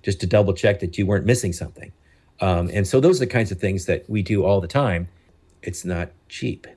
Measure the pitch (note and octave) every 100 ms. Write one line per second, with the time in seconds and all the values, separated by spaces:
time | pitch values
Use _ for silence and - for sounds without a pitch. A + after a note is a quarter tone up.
0 | - G2 F#2+ G#2+ G2 F#2+ G#2+ G2+ F2+ -
1 | G2 G2+ E2 B2 F#2+ E2+ D2 - C#2+ _
2 | _ _ _ - G2 F2 F2 G#2 G2 C3
3 | D#3+ E3 B2+ A#2+ G2+ F#2 G2 F#2+ - E2+
4 | - G#2+ F#2 G#2 F#2+ G2 F2 C#3 C3 F2
5 | F2 _ _ _ _ _ - F2+ F2+ F2
6 | - - _ - - - -